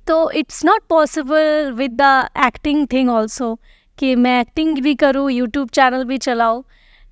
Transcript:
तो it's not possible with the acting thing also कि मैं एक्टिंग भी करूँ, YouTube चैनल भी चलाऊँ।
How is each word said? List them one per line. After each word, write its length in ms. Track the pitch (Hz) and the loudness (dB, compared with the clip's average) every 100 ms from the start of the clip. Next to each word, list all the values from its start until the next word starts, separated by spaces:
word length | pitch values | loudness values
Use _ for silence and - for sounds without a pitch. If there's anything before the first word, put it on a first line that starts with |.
| - | -2
तो 260 | 320 320 320 | 0 0 -2
it's 280 | - - | -6 -2
not 140 | 311 427 - | 0 0 2
possible 840 | 330 302 311 269 311 311 302 285 233 | 2 2 -2 -2 0 2 0 -2 -4
with 120 | 277 | -4
the 640 | 233 277 262 - - 247 | 2 2 2 0 0 -2
acting 400 | - 302 294 277 | 0 -2 -2 0
thing 200 | 254 254 | 0 0
also 460 | 226 214 - 233 226 _ _ _ - | 0 -2 -6 -6 -8 _ _ _ -4
कि 160 | 269 | 0
मैं 260 | 247 247 247 | 2 2 2
एक्टिंग 380 | 240 - 320 294 | -2 -2 -2 0
भी 160 | 277 | -2
करूँ, 360 | 262 285 269 277 | 2 2 2 -2
YouTube 400 | 247 247 285 254 | -2 -2 -4 -2
चैनल 340 | - 262 254 | 2 2 2
भी 140 | 247 262 | -4 -4
चलाऊँ। 460 | 262 233 226 233 - _ _ _ - | -2 0 0 -2 -10 _ _ _ -16